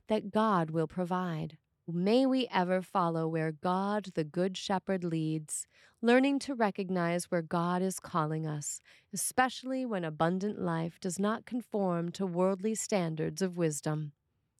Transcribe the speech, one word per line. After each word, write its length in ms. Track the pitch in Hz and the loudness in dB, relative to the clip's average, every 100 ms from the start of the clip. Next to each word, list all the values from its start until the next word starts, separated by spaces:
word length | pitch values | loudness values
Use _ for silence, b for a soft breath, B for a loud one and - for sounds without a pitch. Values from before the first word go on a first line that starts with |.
| - | -2
that 200 | 214 208 | -2 0
God 420 | 208 220 190 160 | 2 4 4 2
will 160 | 160 156 | 0 -2
provide. 680 | - 175 180 180 160 160 156 _ _ - | -2 -2 -2 -2 -4 -6 -10 _ _ -8
May 360 | 170 185 240 269 | -2 4 4 4
we 240 | 262 240 | 2 0
ever 300 | 185 180 185 | 0 2 0
follow 480 | 175 202 170 165 160 | 0 0 2 2 0
where 240 | 160 160 | 0 -2
God, 560 | 156 180 185 196 208 190 | -2 -2 0 0 -2 -4
the 120 | 175 151 | -4 -4
Good 320 | 175 185 185 | 0 -2 -2
Shepherd, 480 | - 190 - 190 175 | -2 -2 0 -2 0
leads, 600 | 160 156 156 151 - - b b b | -2 0 -2 -4 -8 -10 b b b
learning 380 | 226 247 269 277 | 6 6 6 2
to 140 | - | -2
recognize 760 | 262 214 185 185 185 170 175 - | 0 0 0 -2 2 2 0 0
where 100 | 175 | -2
God 400 | 160 175 170 180 | 0 0 2 2
is 180 | 190 - | 0 -2
calling 440 | - 175 156 160 156 | -4 0 0 0 -2
us, 360 | 151 - - b b b | -4 -6 -10 b b b
especially 720 | 196 - - 254 - 254 262 254 | -6 -4 0 0 0 -6 -4 -2
when 180 | 202 | -2
abundant 560 | 165 151 165 185 208 - | -2 2 2 2 -2 -2
life 400 | 175 165 165 - | -2 0 -2 -4
does 180 | 190 165 | -6 0
not 280 | 202 226 - | 0 0 -4
conform 680 | 240 - 214 190 170 170 | -8 -4 -2 0 0 -2
to 140 | 170 196 | -4 -4
worldly 500 | 170 185 196 214 220 | 2 2 2 -2 -4
standards 680 | - 202 165 156 165 156 | -2 0 0 -2 -4 -2
of 160 | 190 175 | -4 0
wisdom. 540 | 165 151 156 151 151 - _ _ _ _ | 0 0 -4 -4 -4 -10 _ _ _ _